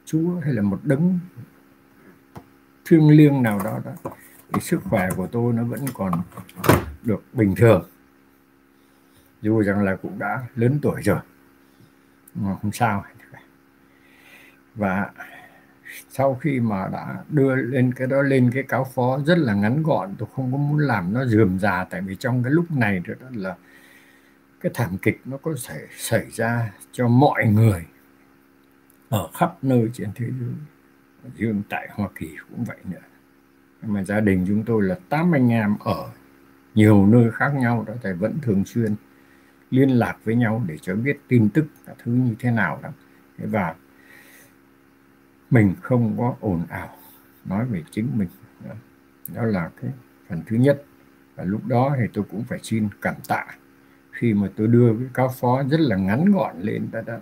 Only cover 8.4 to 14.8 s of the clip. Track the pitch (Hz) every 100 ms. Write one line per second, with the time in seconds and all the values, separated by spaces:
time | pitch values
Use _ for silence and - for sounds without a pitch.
8.4 | _ _ _ _ _ _ _ _ _ _
9.4 | 107 110 101 101 98 92 - 98 101 110
10.4 | 120 120 120 147 123 - 104 82 - _
11.4 | _ _ _ _ - _ _ _ _ -
12.4 | 101 90 104 - 117 98 - - - -
13.4 | _ _ _ _ _ _ _ _ - -
14.4 | - _ _ -